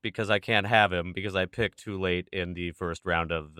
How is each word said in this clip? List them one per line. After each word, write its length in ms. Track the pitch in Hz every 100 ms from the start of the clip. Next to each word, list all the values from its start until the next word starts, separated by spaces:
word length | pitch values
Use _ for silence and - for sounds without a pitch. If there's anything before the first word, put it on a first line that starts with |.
because 280 | 110 - 104
I 100 | 104
can't 280 | - 107 101
have 240 | 113 101
him 220 | 90 87
because 240 | 92 101 95
I 80 | 92
picked 340 | - 104 -
too 180 | 110 95
late 300 | 92 90 -
in 200 | 95 87
the 180 | 87 85
first 340 | - 87 82 92
round 260 | 85 80
of 200 | 82 76